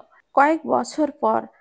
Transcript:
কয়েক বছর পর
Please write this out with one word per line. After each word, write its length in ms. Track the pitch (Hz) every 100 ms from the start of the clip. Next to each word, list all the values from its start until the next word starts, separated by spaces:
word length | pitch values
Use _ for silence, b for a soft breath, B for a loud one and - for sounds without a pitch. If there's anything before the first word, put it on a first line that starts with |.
| - b _
কয়েক 320 | 269 285 320 240
বছর 440 | 247 240 - 202
পর 360 | - 220 226 - b